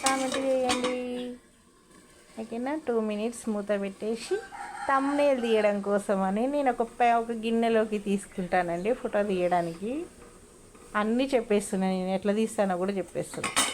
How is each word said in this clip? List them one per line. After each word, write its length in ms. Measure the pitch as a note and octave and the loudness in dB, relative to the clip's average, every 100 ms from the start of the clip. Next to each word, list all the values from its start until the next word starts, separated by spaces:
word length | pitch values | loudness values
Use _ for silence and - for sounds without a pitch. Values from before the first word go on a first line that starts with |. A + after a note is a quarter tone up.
కామెంట్ 340 | C4+ C4+ C4 C4+ C4+ | 2 0 0 -2 0
చేయండి. 500 | C4 B3 B3 B3 B3+ B3 B3 B3 B3 - _ _ _ _ - - - - - | 0 2 0 -2 -4 -6 -6 -8 -12 -18 _ _ _ _ -20 -20 -20 -16 -12
ఓకేనా? 320 | A3+ A#3 B3+ D#4 C#4 | -8 -6 -4 -4 0
టూ 80 | A#3 A3 | 0 0
మినిట్స్ 340 | G#3 A3+ A#3 A#3 | -2 -4 -4 -4
మూత 180 | G#3 G3+ G3+ | -4 0 -2
పెట్టేసి 540 | G3 G3 G#3+ A#3 - G4 - - - - - | -2 -6 -4 -4 -4 -4 -4 -12 -12 -6 0
థంబ్‌నెయిల్ 520 | C4+ C#4 C#4+ C#4+ C4 | 2 2 4 4 4
తీయడం 340 | A#3 A3 G#3 G3+ G3 | 2 4 4 2 0
కోసమని 580 | G3+ G3+ G3 F#3+ G3+ C4 | 0 2 0 2 0 0
నేను 160 | D4 C4+ | 2 0
ఒక 100 | A#3+ A#3 - | 0 -2 2
ప-, 180 | A#3+ A#3 | 4 4
ఒక 120 | A3+ A#3 | 0 -4
గిన్నెలోకి 540 | A3+ A3+ A#3 A3 A3 G#3 G#3 | 0 2 4 4 2 0 0
తీసుకుంటానండి 840 | G3 - - F3+ F#3 F3 E3+ G3+ B3+ | -2 -2 -8 0 0 2 0 0 -2
ఫోటో 200 | A#3+ G#3 G3+ | 0 0 0
తీయడానికి. 600 | F#3 F3+ F3 E3+ E3 G3+ D4 F4+ - - - - - - - - G#3 | 2 2 2 0 -4 -6 -6 -8 -14 -20 -20 -20 -20 -20 -20 -6 -2
అన్నీ 240 | G#3+ A#3+ C4+ | 2 2 2
చెప్పేస్తున్నా, 540 | C4 A3+ G3+ G3+ F#3+ F#3+ F#3 | 2 2 0 2 0 2 0
నేను 160 | F#3 F#3+ | 0 0
ఎట్లా 140 | G3+ G#3 | 0 0
తీస్తానో 340 | A3 - G3 F3+ | 0 0 0 0
కూడా 100 | F#3+ | -2
చెప్పేస్తున్నా. 580 | G3 F3 - D3+ - - - - | -2 -4 -6 -6 -6 -4 0 -2